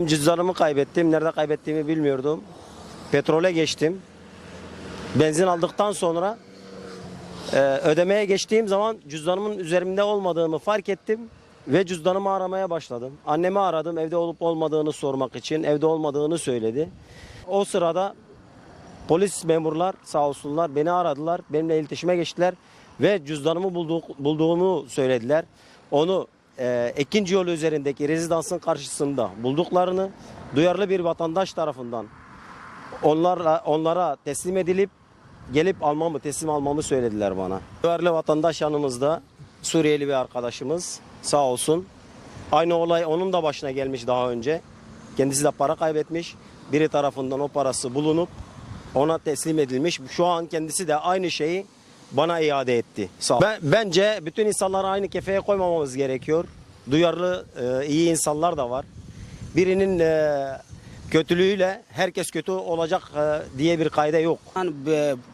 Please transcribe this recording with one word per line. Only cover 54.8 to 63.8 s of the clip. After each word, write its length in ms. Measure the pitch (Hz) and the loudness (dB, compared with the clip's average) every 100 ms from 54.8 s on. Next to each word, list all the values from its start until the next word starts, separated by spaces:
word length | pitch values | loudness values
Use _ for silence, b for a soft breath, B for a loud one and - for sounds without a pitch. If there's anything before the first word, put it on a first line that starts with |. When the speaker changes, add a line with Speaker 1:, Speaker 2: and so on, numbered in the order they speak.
| 190 | 0
Speaker 1:
aynı 220 | 196 196 | -2 -2
kefeye 320 | 185 170 196 | -4 -2 0
koymamamız 560 | 185 202 180 165 143 131 | 2 2 2 0 -2 -2
gerekiyor. 480 | 135 131 123 156 175 - - - - | -2 -2 0 0 -2 -10 -20 -18 0
Duyarlı, 560 | 151 170 165 180 180 - - | 4 4 2 -2 -2 -6 -6
e, 260 | 123 131 147 | -2 -2 0
iyi 240 | 147 170 | 2 4
insanlar 460 | 160 160 151 170 160 | 2 0 0 0 0
da 140 | 123 | -2
var. 140 | 127 - - - B B B B 151 | -4 -8 -14 -18 B B B B 2
Birinin, 420 | 185 190 196 180 | 4 4 2 4
e, 460 | 160 156 151 143 139 131 - - B B - | 4 4 2 0 -2 -8 -14 -20 B B -2
kötülüğüyle 720 | 160 156 175 190 202 185 196 - | 0 2 4 4 4 0 -2 -8
herkes 420 | - 180 180 165 | -2 -2 -2 -6
kötü 220 | 165 156 | -6 -4
olacak, 500 | 190 185 165 165 180 - 147 | -4 -2 -2 0 -2 -2 -2
e, 420 | 151 151 156 131 | 0 0 -4 0
diye 200 | 160 | 2
bir 100 | 170 | 2